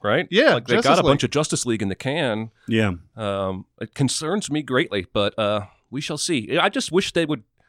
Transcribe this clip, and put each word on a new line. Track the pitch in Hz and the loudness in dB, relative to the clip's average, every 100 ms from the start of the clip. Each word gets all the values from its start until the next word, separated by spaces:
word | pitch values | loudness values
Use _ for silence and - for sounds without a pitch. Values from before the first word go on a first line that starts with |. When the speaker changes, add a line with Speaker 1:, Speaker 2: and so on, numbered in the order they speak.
Speaker 1:
right? | 104 135 - | 0 0 2
Speaker 2:
Yeah, | 190 294 | 4 4
Speaker 1:
Like, | 135 123 | 4 2
they | |
Speaker 2:
Justice | 220 139 | 2 4
Speaker 1:
got | 175 | 4
a | |
Speaker 2:
League. | 160 | 4
Speaker 1:
bunch | 143 | 4
of | 120 | 2
Justice | 143 156 156 | 0 0 -2
League | 123 113 | -2 -2
in | 101 | -2
the | 92 | -4
can. | 131 156 131 107 113 _ - | -4 -2 -2 -2 -6 _ 0
Speaker 3:
Yeah. | 113 104 85 - 113 | 2 2 0 -10 -8
Speaker 1:
Um, | 104 98 95 95 - - | -4 -2 -4 -6 -12 -14
it | 110 | -14
concerns | - 135 - 160 208 - | -2 -2 0 -2 -4 -2
me | 147 | -6
greatly, | 127 127 165 101 90 | 0 0 0 -4 -4
but, | 107 101 - | -2 -2 0
uh, | 104 104 95 _ _ | -2 -2 -6 _ _
we | 131 | -10
shall | 139 151 | -8 -6
see. | - 147 101 151 | -2 -4 -2 0
I | 190 | 0
just | 269 - | 0 -2
wish | 175 - | -2 0
they | 175 | -2
would, | 156 139 _ _ | -2 -4 _ _